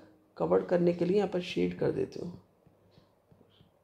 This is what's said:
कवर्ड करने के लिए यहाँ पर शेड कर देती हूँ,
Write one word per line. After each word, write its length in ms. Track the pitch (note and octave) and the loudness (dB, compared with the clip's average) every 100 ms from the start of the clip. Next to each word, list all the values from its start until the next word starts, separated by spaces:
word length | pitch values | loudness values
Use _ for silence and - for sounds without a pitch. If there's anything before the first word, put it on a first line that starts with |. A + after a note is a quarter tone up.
| - _ _ - | -12 _ _ -4
कवर्ड 280 | E3 F#3 F#3 | 2 2 2
करने 280 | F3 F3 | 2 2
के 120 | F3 F3 | 2 2
लिए 120 | G3+ | 2
यहाँ 120 | F#3 | 2
पर 120 | F3+ | -2
शेड 360 | F3+ - F3+ F3+ | -4 -2 -2 0
कर 120 | D3 | -2
देती 280 | - - - | -2 -4 -6
हूँ, 120 | F3 F3 _ _ _ _ _ _ _ _ _ _ _ _ _ _ | -12 -14 _ _ _ _ _ _ _ _ _ _ _ _ _ _